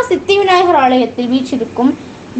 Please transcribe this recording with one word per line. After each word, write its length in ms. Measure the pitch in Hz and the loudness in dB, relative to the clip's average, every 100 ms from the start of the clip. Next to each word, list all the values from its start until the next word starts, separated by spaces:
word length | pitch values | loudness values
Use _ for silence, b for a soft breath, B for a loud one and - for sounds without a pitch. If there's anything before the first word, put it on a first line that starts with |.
| 480 | 2
சித்தி 260 | 359 - 403 | -2 2 2
விநாயகர் 400 | 381 359 359 311 | 4 4 4 4
ஆலயத்தில் 480 | 254 254 240 - 240 | 4 2 0 -2 -2
வீற்றிருக்கும் 600 | 262 254 254 220 - 262 - B B - | -2 -2 -4 -4 -2 -2 -2 B B -10